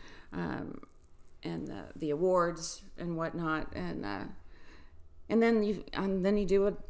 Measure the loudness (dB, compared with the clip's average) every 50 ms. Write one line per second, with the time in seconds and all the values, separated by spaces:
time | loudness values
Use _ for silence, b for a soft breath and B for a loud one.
0 | B B B B B B -6 -4 -4 -4 -4 -6 -6 -8 -10 -12 -14 -16 -20 -20
1 | -20 -20 -20 -20 -18 -18 -16 -10 -8 -6 -6 -6 -6 -8 -8 -10 -12 -12 -10 -4
2 | -2 0 2 4 4 6 6 6 4 4 0 -2 -6 -6 -8 -8 -12 -12 -10 -6
3 | -4 -2 -2 -2 -2 -2 -2 -2 0 0 0 0 -2 -4 -4 -4 -4 -4 -4 -4
4 | -4 -6 -6 -6 -6 -8 -10 B B B B B B B B B B B B B
5 | -18 -16 -16 -14 -2 2 6 6 8 8 6 6 4 2 0 -2 -4 -6 -4 -2
6 | 0 2 2 4 4 4 4 4 4 4 4 6 6 4 2 -2 -6 -4